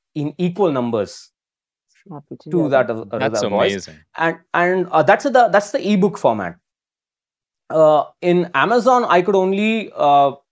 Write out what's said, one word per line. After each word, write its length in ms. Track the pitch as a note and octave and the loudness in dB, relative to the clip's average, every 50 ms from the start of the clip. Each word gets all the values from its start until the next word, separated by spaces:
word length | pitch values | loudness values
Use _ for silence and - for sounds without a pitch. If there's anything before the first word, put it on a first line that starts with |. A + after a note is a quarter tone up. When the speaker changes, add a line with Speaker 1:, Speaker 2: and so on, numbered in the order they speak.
| _ _ - | _ _ -10
Speaker 1:
in 200 | D#3 C#3+ D3 D3 - | -8 -8 -8 -6 -4
equal 340 | F3+ F3 F3 G3 G3+ E3+ C#3+ | -6 -4 -2 -2 -2 0 0
numbers 580 | B2+ A#2+ A#2+ A2+ A2 G2 - - - - _ _ _ _ _ _ _ _ _ _ _ _ _ _ _ _ G3 | -2 -4 -2 -2 -4 -4 -6 -8 -18 -20 _ _ _ _ _ _ _ _ _ _ _ _ _ _ _ _ -20
Speaker 2:
Happy 260 | E3 C#3+ - - D#3+ - | -18 -18 -18 -18 -20 -18
to 100 | - D#3+ | -12 -6
Speaker 1:
to 100 | D#3 E3+ | -4 -2
Speaker 2:
hear 80 | D#3+ C#3+ | -2 0
Speaker 1:
that 160 | C3+ C3 B2 A2 | 2 0 0 0
Speaker 2:
that. 40 | A2+ | -4
Speaker 1:
of, 200 | A2 A2+ G2+ A#2+ | -8 -8 -8 -6
of 80 | A2 | -4
Speaker 3:
That's 200 | C3 C3+ A2 A2 | -4 -2 -2 -2
Speaker 1:
the 80 | G#2 G#2+ | -2 -2
boys. 240 | G2+ G#2 B2 G3 G2+ | 0 0 0 0 -2
Speaker 3:
amazing. 240 | G2+ - - D#2+ D2+ _ _ - | -4 -8 -12 -18 -20 _ _ -8
Speaker 1:
And, 220 | - D#3+ E3 E3+ - _ _ - | -4 -4 -4 -4 -6 _ _ -2
and, 360 | F3 F3 F3+ F#3 F#3+ F3+ F3+ | -2 0 0 0 -2 -4 -2
uh, 120 | - D#3 D3+ | 0 0 2
that's 220 | G3 F#3 F#3 - | 4 2 2 2
the, 60 | C#4+ | 0
that's 400 | A#3 B3+ A#3+ G#3 E3+ G#3 G3+ - | 2 2 2 4 2 0 -2 -2
the 220 | - - - G3 G#3 | -6 -6 -2 -2 0
ebook 260 | F#3+ G3 G3 - - | 2 0 0 -2 0
format. 380 | - C3 A#2 G#2+ F#2+ F2 F2 _ _ _ _ _ _ _ _ _ _ _ _ _ _ _ _ _ _ _ _ _ _ - | -2 -2 -2 -2 -6 -10 -12 _ _ _ _ _ _ _ _ _ _ _ _ _ _ _ _ _ _ _ _ _ _ -4
Uh, 340 | - D#3+ D#3 D3+ D3+ D3 - - _ _ | 2 4 4 4 4 4 0 -2 _ _
in 300 | - F3 F3 F3+ F3 F3 - | -2 0 2 0 0 0 0
Amazon, 500 | C3+ C#3 F#3 A#3 B3 G3 B3+ B3+ B3 A#3 | 0 2 2 2 2 2 2 2 2 2
I 180 | - D#3 F3+ F3+ | 2 2 2 2
could 140 | G3 G3 | 2 0
only, 540 | F#3+ F#3 F#3+ F#3+ G3 G#3+ A3 A3 A3+ G3 - - | 0 0 0 -2 -2 -2 -2 -2 -4 -6 -8 -6
uh, 380 | - D3+ C#3+ C#3+ C#3+ C#3 C#3 B2+ - _ _ | -2 0 2 4 4 4 2 0 -4 _ _